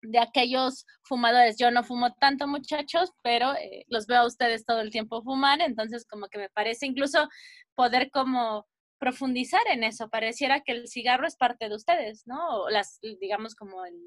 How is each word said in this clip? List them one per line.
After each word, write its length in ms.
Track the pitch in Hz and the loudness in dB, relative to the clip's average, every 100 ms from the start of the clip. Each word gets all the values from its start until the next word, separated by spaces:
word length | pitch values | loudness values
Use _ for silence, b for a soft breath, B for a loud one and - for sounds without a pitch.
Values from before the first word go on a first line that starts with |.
de 160 | 226 233 | 0 0
aquellos 640 | 233 - 247 254 262 262 - b | 2 2 2 2 -2 -4 -16 b
fumadores. 520 | _ 254 233 240 240 220 | _ 0 4 8 6 6
Yo 140 | 240 | 2
no 140 | 247 | 2
fumo 280 | 240 247 240 240 | 0 0 -2 2
tanto, 300 | 277 277 285 | 2 2 -4
muchachos, 680 | 285 277 302 294 339 359 _ | -4 -4 -6 -2 0 -2 _
pero, 320 | 240 240 247 | 0 2 2
eh, 320 | 277 - - - | -2 -6 -14 -6
los 180 | 233 214 | -6 2
veo 140 | 240 | 4
a 60 | 240 | 4
ustedes 400 | - 240 226 226 | 2 -2 -2 -2
todo 140 | 226 | -2
el 100 | 214 | -2
tiempo 320 | 226 220 226 | -6 -6 -8
fumar, 400 | 220 269 277 285 | -4 0 2 2
entonces 440 | 330 226 220 240 - | 0 -2 -6 -8 -12
como 220 | 208 202 | -16 -12
que 80 | 208 | -10
me 140 | 196 | -8
parece 340 | - 214 233 | -4 -4 -2
incluso 460 | 277 254 277 294 302 B B B B | -4 -2 2 2 0 B B B B
poder 360 | - 247 254 277 | 0 2 2 0
como 560 | 285 262 254 233 214 - _ _ _ | 0 0 0 -2 -4 -8 _ _ _
profundizar 640 | 254 254 269 247 254 370 453 | -4 -2 -4 -2 0 0 2
en 140 | 277 | 0
eso. 260 | 226 220 220 | -2 -4 -6
Pareciera 520 | 226 226 226 269 277 | -4 -4 -2 0 0
que 120 | 285 | 0
el 140 | 240 240 | -8 -8
cigarro 400 | 247 240 254 311 | -6 0 0 0
es 100 | - | 0
parte 320 | 247 240 220 | -2 0 -8
de 60 | |
ustedes, 520 | 208 - 339 226 214 - | -6 0 0 0 -10 -12
¿no? 360 | 262 339 233 | -8 -4 -4
O 80 | 180 | 0
las, 300 | 214 196 - 214 202 | 0 -2 -8 -14 -10
digamos, 360 | 190 202 220 214 | -6 -4 -6 -14
como 280 | 202 185 | -18 -14
el 120 | 180 175 | -14 -16